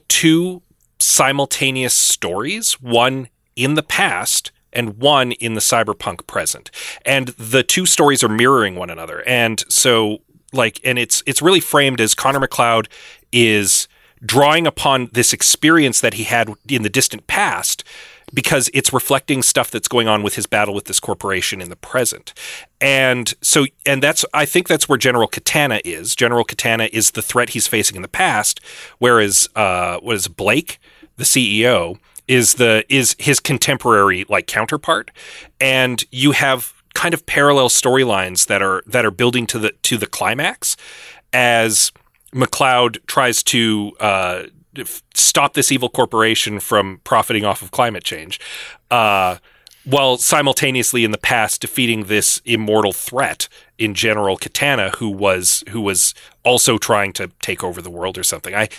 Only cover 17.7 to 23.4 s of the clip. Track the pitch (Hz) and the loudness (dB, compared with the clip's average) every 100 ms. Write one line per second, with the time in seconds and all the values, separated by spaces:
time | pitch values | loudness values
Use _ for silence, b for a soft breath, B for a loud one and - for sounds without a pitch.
17.7 | - - B B B B 127 - 147 120 | -8 -10 B B B B -4 0 0 0
18.7 | 135 - 131 - 135 - 135 - 135 123 | -2 0 0 0 -2 0 -2 0 0 0
19.7 | 113 - 123 113 107 104 - 98 107 104 | -4 -2 0 2 2 0 -4 -2 0 0
20.7 | 101 - 95 - 98 101 92 - 95 90 | -4 -4 -6 -4 -6 -4 -4 -4 -6 -12
21.7 | 90 - 127 117 - - - B B B | -16 -4 -2 -2 -4 -14 -18 B B B
22.7 | - 139 135 131 123 117 - | -2 2 4 2 0 -4 -4